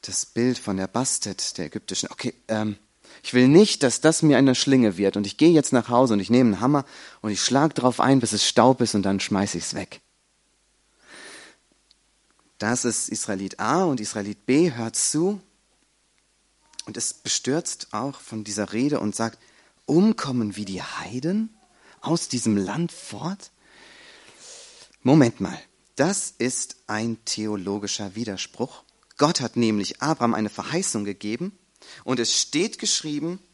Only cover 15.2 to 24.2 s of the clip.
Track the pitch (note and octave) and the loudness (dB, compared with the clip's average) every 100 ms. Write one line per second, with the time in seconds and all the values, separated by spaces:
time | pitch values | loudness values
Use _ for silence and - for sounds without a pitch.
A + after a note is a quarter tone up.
15.2 | F3+ G3+ _ _ _ _ _ _ _ _ | -2 -4 _ _ _ _ _ _ _ _
16.2 | _ _ _ _ _ - - A2+ - - | _ _ _ _ _ -18 -14 -8 -8 -8
17.2 | - - - D3+ E3+ - - G#2+ C3+ C#3 | -6 -4 -2 -2 -4 -10 -10 -8 -8 -10
18.2 | - A2+ G#2+ G#2 G2 G#2+ C#3 D3 G#2+ - | -12 -12 -8 -6 -4 -2 -2 -2 -4 -4
19.2 | A2+ - _ _ _ _ - D#3 G#3 A3 | -6 -6 _ _ _ _ 0 4 4 2
20.2 | C#3 B2+ G#2+ G2 G2 F#2+ F#2+ - F2+ B2 | -2 -2 -4 -6 -8 -8 -10 -12 -10 -6
21.2 | D3 G3+ A3 _ _ _ _ _ - E3 | -4 -2 -4 _ _ _ _ _ -2 -2
22.2 | - B2 A2+ G2+ F#2+ A#2+ E3+ - - G2+ | -2 -4 0 0 -2 -4 -4 -6 -16 -10
23.2 | E3 G3 - _ _ _ - - - - | -8 -10 -14 _ _ _ -20 -20 -20 -20